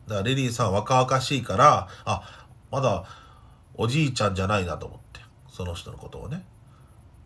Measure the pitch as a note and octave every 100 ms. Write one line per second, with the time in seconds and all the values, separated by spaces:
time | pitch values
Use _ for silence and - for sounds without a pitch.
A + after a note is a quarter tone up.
0 | - G2 A2 C3+ B2 A2+ G#2+ G2+ - B2+
1 | C3 C3 - C3+ G2+ G2 D3 G#2+ F2 -
2 | A2+ G2+ - - - - - C#3 B2+ F#2
3 | F#2+ - - - - - - - A2 D3+
4 | C#3+ - G#2 F#2+ F#2+ G#2 F2 E2 - -
5 | - - - - - - F2 E2 - -
6 | - - - F3+ - - - - - -
7 | - -